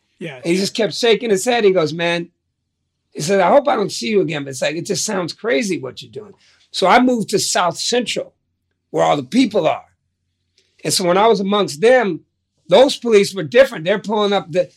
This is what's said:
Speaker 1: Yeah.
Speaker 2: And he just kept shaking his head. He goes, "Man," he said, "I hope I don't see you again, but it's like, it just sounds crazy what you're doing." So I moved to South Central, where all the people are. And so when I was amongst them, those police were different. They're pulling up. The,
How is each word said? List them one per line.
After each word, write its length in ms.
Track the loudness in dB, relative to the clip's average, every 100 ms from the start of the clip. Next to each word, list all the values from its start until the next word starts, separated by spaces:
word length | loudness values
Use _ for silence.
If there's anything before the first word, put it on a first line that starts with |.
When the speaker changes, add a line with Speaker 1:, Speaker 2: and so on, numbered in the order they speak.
| _ _
Speaker 1:
Yeah. 180 | -16 -10
Speaker 2:
And 100 | -2
he 100 | 0
just 200 | -2 -2
kept 180 | -4
shaking 380 | 0 0 2 0
his 140 | 0 0
head. 180 | 2
He 80 | 2
goes, 220 | 2 0
"Man," 360 | -2 -4 -4 -6 _ _ _ _ _ _ _ _
he 100 | -10
said, 180 | -2 2
"I 100 | 4
hope 180 | 4 2
I 80 | -2
don't 160 | -4
see 180 | -6 -2
you 120 | 0
again, 220 | 0 -4
but 80 | -8
it's 100 | -6
like, 140 | -4 -4
it 100 | -6
just 180 | -6
sounds 300 | -4 -4 -6
crazy 460 | -8 -2 -2 -2 -6
what 240 | -8 -14
you're 80 | -18
doing." 220 | -18 -18 -20 _ _ _
So 160 | -2 4
I 140 | 4
moved 300 | 4 0 -2
to 100 | -4
South 400 | -2 -2 -2 -4
Central, 560 | -4 -4 -4 -8 -10 _ _ _ _ _ _
where 120 | -2
all 140 | 0 0
the 60 |
people 440 | 0 0 2 2 0
are. 180 | -2 -10 _ _ _ _ _ _ _ _ _
And 100 | -6
so 120 | -2 0
when 100 | 2
I 80 | 4
was 140 | 2
amongst 420 | 0 -2 -2 0
them, 440 | 2 2 2 -6 _ _ _ _ _
those 300 | 4 4 2
police 360 | 2 2 2
were 80 | -4
different. 420 | 0 4 4 2
They're 140 | -2 -2
pulling 340 | -2 -2 0
up. 200 | 0 -2
The, 200 | -4 -4